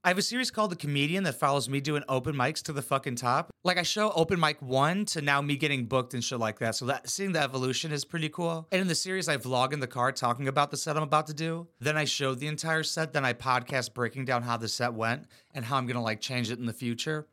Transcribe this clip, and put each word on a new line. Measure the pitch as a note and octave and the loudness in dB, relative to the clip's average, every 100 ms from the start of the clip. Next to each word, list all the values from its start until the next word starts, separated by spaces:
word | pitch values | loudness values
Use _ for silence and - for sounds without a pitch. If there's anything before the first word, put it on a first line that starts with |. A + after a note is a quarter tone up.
| F#3 | 4
I | |
have | F#3 | 2
a | |
series | - A#3+ B3+ | 0 -2 -2
called | - G#3+ | 0 -2
The | F3 | 0
Comedian | D3 C#3+ C#3+ F#3 | -2 0 2 2
that | F3+ | 0
follows | - C#3+ C#3+ A#2 | 2 2 2 0
me | C#3 | -2
doing | C#3 D3 C#3+ | 0 -2 0
open | C3 C3 | -2 0
mics | C#3+ B2+ D#3 | 0 0 0
to | - | -6
the | C#3+ | -6
fucking | - C3+ C#3 A#2+ | -2 -2 -2 -2
top. | B2 C3+ E3+ - | 0 0 -2 -4
Like, | F3+ F3+ | 0 0
I | |
show | E3 G#3+ G#3+ | 0 2 2
open | D#3+ E3 F#3 | 4 2 4
mic | D#3 D3+ | 4 2
one | C3 C3 D3 F#3 | 0 4 4 2
to | G#3 E3 | -2 0
now | C#3+ C#3+ | 2 2
me | C#3+ C#3+ | 2 0
getting | D3+ C3+ | 0 0
booked | A#2 C3 B2 | 2 2 0
and | B2+ | -4
shit | A#2 B2 | -4 0
like | A2 G#2+ | -2 0
that. | A#2 G#2+ | -2 0
So | B2+ | -2
that, | C3+ B2+ | -2 -4
seeing | - G3 | -4 0
the | D#3+ | 2
evolution | C#3 C3 B2+ B2 D#3+ | 2 2 0 0 -2
is | D3 - | -4 -4
pretty | E3 D#3 | -4 -4
cool. | D#3 E3+ E3 D#3+ | -2 -2 -2 0
And | F#3+ | 0
in | F#3 | 2
the | |
series, | D#3+ F#3+ F#3+ E3+ | 0 0 -2 0
I | C#3+ | 0
vlog | B2 B2+ C3 | 2 2 2
in | D3 | 0
the | B2 | -4
car | B2 B2 | 0 0
talking | C3 B2 A#2+ C3+ | 2 0 0 0
about | C3+ C#3+ | 2 2
the | C#3 | 0
set | - D3+ | -2 0
I'm | |
about | D3+ D3+ D#3 | 2 2 2
to | |
do. | D3+ D#3+ E3 E3+ _ | -4 -4 -4 -10 _
Then | B2+ D3+ | 0 0
I | C#3+ | 0
show | - C3+ | 0 0
the | C3 D3+ | 0 -4
entire | D3+ D#3+ D#3+ | -4 0 0
set. | D3+ - D#3+ | 0 -2 -2
Then | D3+ C3 | 0 0
I | |
podcast | A#2 C3+ B2+ A#2+ C3+ A#2+ | 0 2 0 2 -2 -2
breaking | - A#2 C3+ | -2 -4 -2
down | C3 B2 | 0 0
how | A#2+ A#2 | 0 -2
the | A2 | -2
set | - B2 | 0 -2
went | A2 A2+ C3 - - _ | 0 -2 -2 -6 -20 _
and | C#3+ | -8
how | A#2 C3+ | -2 0
I'm | B2 | 0
gonna, | B2 | -2
like, | A#2 A2 | -2 -2
change | - B2+ A2+ | -4 -2 -2
it | A#2+ | -4
in | |
the | A#2+ | -6
future. | A2 B2 A#2 - D#3 D3+ | -4 -4 -4 -4 -6 -8